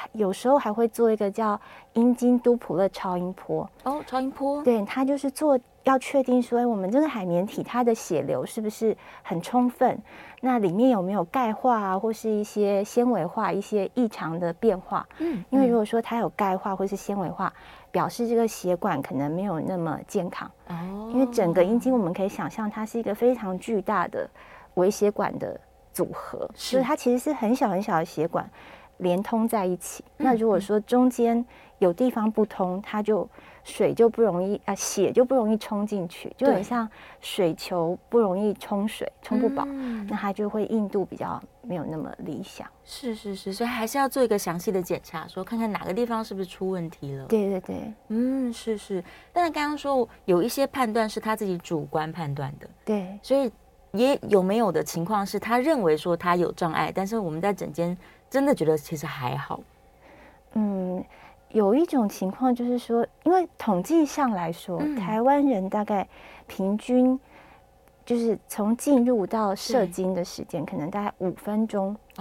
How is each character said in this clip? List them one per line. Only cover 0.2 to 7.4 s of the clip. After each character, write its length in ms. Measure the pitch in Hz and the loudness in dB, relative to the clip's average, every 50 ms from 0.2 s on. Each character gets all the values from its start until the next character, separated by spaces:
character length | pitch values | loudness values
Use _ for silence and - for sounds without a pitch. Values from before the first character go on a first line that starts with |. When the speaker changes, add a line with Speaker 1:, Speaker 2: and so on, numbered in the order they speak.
| 214 185 190 | -2 -2 -2
Speaker 1:
时 160 | - - 247 | 0 2 4
候 80 | 277 285 | 4 4
还 140 | - 214 | 2 0
会 140 | 214 233 233 226 | 0 0 0 0
做 240 | - - 233 226 | 2 2 2 2
一 40 | 220 | 4
个 160 | 214 214 196 | 2 0 -2
叫 280 | 196 226 220 214 208 - - - - - - _ - | -2 0 0 0 0 -2 -6 -14 -20 -20 -20 _ 0
阴 200 | 233 233 247 240 | 4 4 4 4
茎 240 | - 240 247 247 240 | 4 4 4 4 6
都 180 | - 240 240 240 | 6 4 2 2
普 180 | - - 156 | 0 -4 0
勒 140 | 170 196 190 | 2 2 0
超 280 | - - - 190 180 180 | 0 -2 -4 -2 -2 -2
音 160 | 180 185 185 | -2 -4 -6
波。 360 | - - - 160 160 - - _ - - | -10 -6 -4 -4 -4 -4 -6 _ -8 -6
Speaker 2:
哦， 200 | 254 285 302 302 | -4 -4 -4 -6
超 140 | - 247 262 | -4 -4 -2
音 100 | 262 269 | -2 -2
波。 340 | 277 - 269 277 285 294 302 | -4 -2 -2 -2 0 2 2
Speaker 1:
对， 200 | 247 233 214 202 | 2 2 2 0
它 220 | 208 - 262 269 | -2 -2 -2 0
就 120 | 262 285 277 | 0 0 0
是 120 | - 277 | -2 -4
做， 300 | - - 311 302 269 247 _ _ _ _ - | -4 0 2 2 2 2 _ _ _ _ 2
要 140 | 262 269 262 | 2 2 2
确 240 | - - - 277 262 | 2 0 0 0 2
定 180 | - 247 254 | 4 2 2
说， 180 | 240 - 233 240 | 2 2 0 0
哎， 60 | 240 | 2
我 100 | 240 226 | 2 0
们 140 | 196 185 185 | 0 -2 0
这 100 | 226 277 | 2 2
个 80 | 311 302 | 2 2
海 180 | 262 220 185 | -2 -4 -2
绵 200 | 180 170 175 | 0 0 0